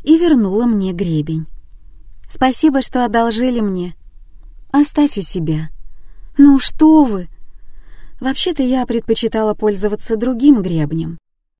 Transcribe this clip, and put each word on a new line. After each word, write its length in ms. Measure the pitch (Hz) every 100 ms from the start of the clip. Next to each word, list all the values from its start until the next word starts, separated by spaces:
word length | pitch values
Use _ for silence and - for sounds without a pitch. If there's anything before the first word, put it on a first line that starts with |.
и 140 | - 320
вернула 480 | 349 285 202 196 240
мне 280 | 214 190
гребень. 520 | 175 170 160 151 160 160 - - - - - - - - -
«Спасибо, 460 | 254 254 311 269
что 240 | 254 254 240
одолжили 540 | 226 233 220 254 240
мне. 360 | 208 185 175 - - - - - - - -
Оставь 480 | 277 294 - 294 -
у 20 |
себя». 480 | 180 185 156 156 160 - - - - - - -
«Ну 220 | 285 269
что 460 | - - 311 311
вы!» 260 | 277 202 175 - - - - - - - - -
Вообще-то 440 | 262 277 - 330
я 240 | 254 262 247
предпочитала 680 | 233 - 220 226 220 214
пользоваться 640 | 214 214 202 208 208 - 226
другим 480 | 254 240 277 254
гребнем. 560 | 180 165 151 160 160 170 _ _ _ _